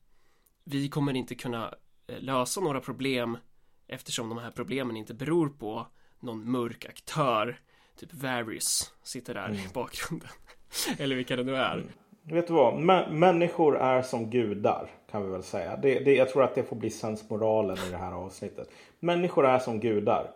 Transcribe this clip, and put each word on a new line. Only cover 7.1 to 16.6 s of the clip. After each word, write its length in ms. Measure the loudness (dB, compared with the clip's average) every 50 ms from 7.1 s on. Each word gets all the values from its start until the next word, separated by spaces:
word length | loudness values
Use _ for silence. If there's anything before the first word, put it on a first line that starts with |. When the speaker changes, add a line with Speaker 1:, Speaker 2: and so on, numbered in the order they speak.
| -2 0 2 2 2 2 0 -2 -4 -10 _ _ _ _ _ _ _
Speaker 1:
typ 180 | -20 -20 -18 -12
Varys 760 | -8 -6 -4 -4 -4 -4 -6 -6 -4 -4 -2 -2 -2 -4 -6 -10 _
sitter 320 | -16 -12 -12 -12 -10 -10 -8
där 100 | -8 -6
Speaker 2:
Mm. 100 | -6 -6 -6
Speaker 1:
i 80 | -8 -8 -6
bakgrunden. 540 | -6 -8 -6 -8 -10 -8 -8 -8 -10 -12 -14 -20 -20 -20 -20 -20 -20
<laughs> 360 | -20 -12 -8 -6 -4 -4 -4 -2
Eller 180 | -2 -2 -2
vilka 200 | -2 -2 -4 -2
det 80 | -2 -2
nu 120 | -2 0
är. 180 | 0 0 0 0
Speaker 2:
Mm. 140 | -2 -6 -10 -14 -20 _ _ -20 _
Vet 240 | -10 -4 -2 -2 0
du 60 | 4
vad? 220 | 6 6 6 6 6
Mä-, 380 | 4 4 6 6 6 4 2
människor 640 | 2 6 6 6 8 6 4 2 4 4 4 6 6 4
är 240 | 4 4 4 4
som 280 | 2 0 -2 -4 -2 0
gudar, 600 | 2 2 2 2 0 2 2 2 2 0 -2 -10 -14 -18 _ -8
kan 140 | -6 -4 -4
vi 60 | -4
väl 120 | -4 -6
säga. 340 | -6 -6 -6 -6 -4 -4 -4
Det, 240 | 2 2 4 4 4
det, 140 | 6 6 6
jag 140 | 6 6 4
tror 120 | 4 4 4
att 100 | 4 4
det 80 | 0